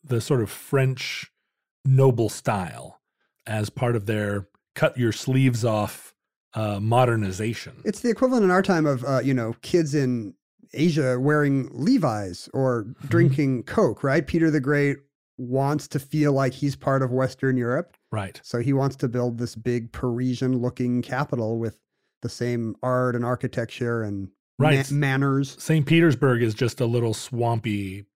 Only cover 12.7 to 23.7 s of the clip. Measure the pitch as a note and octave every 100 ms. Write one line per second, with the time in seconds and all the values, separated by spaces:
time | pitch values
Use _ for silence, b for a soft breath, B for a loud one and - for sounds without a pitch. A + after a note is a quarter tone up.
12.7 | A#2+ G#2+ - C#3 E3+ C#3 C3+ C#3 B2+ -
13.7 | - F3 G#2 C#3 D3 C#3 E3+ E3 D3+ C3
14.7 | D3 C#3+ C3+ _ _ _ - B2 C3 C#3
15.7 | D3+ - D3 - D#3 D3 C3+ C3+ C3 C#3+
16.7 | C3+ - C3+ C3 B2 C3 - C3+ C3 A#2+
17.7 | C3 F3+ _ _ A2 G2 - - A#2+ A#2+
18.7 | C3+ C3+ C3+ C3+ B2 B2 A#2 A#2+ - B2
19.7 | A#2+ A#2 - B2+ A#2+ B2+ B2 C3 B2+ A#2+
20.7 | - B2 B2 A#2+ C3 C#3+ B2 A2 A2+ A2+
21.7 | - _ _ _ _ A#2 - A#2+ A#2+ A2+
22.7 | G2+ B2+ B2+ B2+ A#2+ A#2+ B2 C3 - A#2